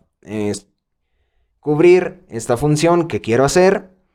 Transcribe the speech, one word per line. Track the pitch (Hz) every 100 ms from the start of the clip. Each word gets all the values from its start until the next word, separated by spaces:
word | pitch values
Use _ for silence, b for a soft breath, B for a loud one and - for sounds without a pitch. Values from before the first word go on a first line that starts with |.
| _ _
eh, | - 107 104 98 - _ _ _ _ _ _ _ _ _
cubrir | 143 147 175 180 202 - _
esta | 113 110 117
función | 147 147 165 175 160
que | -
quiero | 110 117
hacer. | 139 180 185 202 - _ _